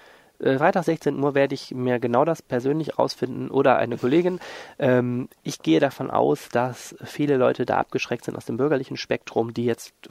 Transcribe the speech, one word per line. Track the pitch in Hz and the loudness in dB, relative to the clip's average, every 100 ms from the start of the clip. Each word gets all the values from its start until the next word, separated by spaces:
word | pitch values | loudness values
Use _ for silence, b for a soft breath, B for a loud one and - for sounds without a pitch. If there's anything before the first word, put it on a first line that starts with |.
| b b b _ | b b b _
Äh, | - 135 | 0 2
Freitag | 165 196 | 2 2
sechzehn | 165 160 147 139 | 0 0 -2 0
Uhr | 143 | 0
werde | 139 139 | 2 0
ich | 139 - | -2 -8
mir | 131 123 123 | -4 0 0
genau | 120 120 160 | 2 2 2
das | 160 | -2
persönlich | - 123 131 156 139 - | -4 -2 0 -2 -2 0
rausfinden | 127 - 127 127 127 | -2 -2 -6 -4 -2
oder | 135 139 120 | 2 4 4
eine | 117 120 | 2 -2
Kollegin. | 127 160 180 180 B B B B | 2 2 2 -2 B B B B
Ähm, | 139 127 123 123 - - | 2 4 2 -2 -6 -10
ich | - - | -10 -6
gehe | 160 160 | 2 4
davon | 139 - 131 | 2 0 -2
aus, | 107 131 147 - | 2 2 0 -2
dass | 123 127 120 - - | -2 -2 -4 -16 -16
viele | 123 - 147 131 | -14 -4 0 2
Leute | 123 - | 2 2
da | - - | 0 0
abgeschreckt | - 127 - 120 - | 0 -4 -4 -6 -6
sind | - | -8
aus | |
dem | - 117 | -6 -2
bürgerlichen | 143 135 - 131 | 0 0 -2 -10
Spektrum, | - 120 - 117 117 | -4 -6 -2 -2 -2
die | 117 | -2
jetzt | 120 117 - _ - | -2 -2 -8 _ -20